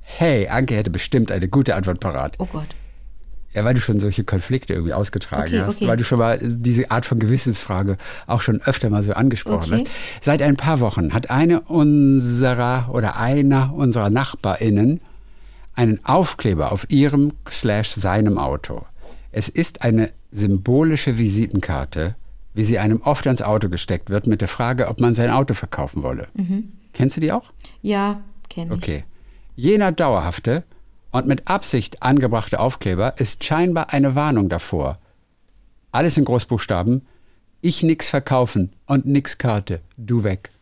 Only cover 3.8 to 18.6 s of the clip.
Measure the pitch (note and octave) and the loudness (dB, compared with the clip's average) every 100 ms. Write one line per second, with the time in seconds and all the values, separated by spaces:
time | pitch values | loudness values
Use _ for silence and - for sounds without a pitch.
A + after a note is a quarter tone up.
3.8 | - G#2 G2+ G2 G2+ F#2+ - C3 - F2 | 2 0 0 -2 0 -2 0 -4 -2 -2
4.8 | E2 B1+ G#2 G2+ - C#2 D#2 A#2 - - | -2 -2 -2 -4 -6 -4 0 0 0 0
5.8 | G3+ A#2 A#2 B2 A2+ A2+ A#2+ A#2+ A#2 A#2 | 0 2 2 2 2 2 -2 0 2 2
6.8 | - A2+ - A#2 A2 B2+ B2+ G#2 - F#2 | 2 -2 0 0 2 2 2 -2 -2 -2
7.8 | G2 F#2+ - - - A#2 - G#2+ - C3 | 0 -2 -6 -14 -2 -2 0 0 0 0
8.8 | A2+ G#2 G#2 G2 C3 A#2+ - G#2 E2 A3+ | 0 2 0 2 2 0 -2 -2 0 0
9.8 | C#4+ - - - C3+ D3 C#3+ C#3 C#3 D3+ | 0 -8 -10 -4 0 2 2 2 2 2
10.8 | A2+ G2+ D#2+ A#2+ - B2+ E3 E3 - D#3+ | 2 0 0 0 0 2 4 2 2 4
11.8 | D3 D3 C#3 C3+ A#2+ A#2+ C3 B2 B2 B2+ | 6 6 6 4 2 2 2 2 0 0
12.8 | B2 B2+ G#2+ - A2+ C#3+ C#3 C3+ C3+ C#3 | 0 0 0 0 0 4 4 4 2 2
13.8 | C3 A#2 G2+ A2+ C3+ - G2+ F2+ A2 G2+ | 2 2 2 2 0 -2 -2 0 2 4
14.8 | A#2 E3 - - - - - - - - | 4 2 -6 -20 -20 -20 -20 -20 -12 0
15.8 | A#2+ G#2 - D#3 F3+ - A#2 E2+ C#2+ G#2 | 2 2 2 2 2 0 0 0 0 -2
16.8 | - C#3+ C#3+ C#3+ D3 - - - A2+ G#2 | 2 4 4 4 2 -2 -8 -4 0 0
17.8 | G#2+ - F#2+ G2+ G#2+ G2 C#2 C#2 | -2 -2 0 2 2 2 -2 -4